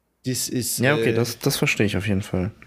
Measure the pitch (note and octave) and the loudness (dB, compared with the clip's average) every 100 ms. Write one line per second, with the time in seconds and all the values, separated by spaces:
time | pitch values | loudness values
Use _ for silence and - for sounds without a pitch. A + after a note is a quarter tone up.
0 | _ _ - B2 - B2+ A#2 - B2 D3 | _ _ -6 -4 -4 -4 -2 0 2 4
1 | A#2+ A2+ A#2+ - - - D3 - G#2 G2+ | 2 2 0 0 -2 0 0 2 2 0
2 | G2+ F#2+ F#2+ F#2+ F#2 - | 0 -2 0 -2 -2 -4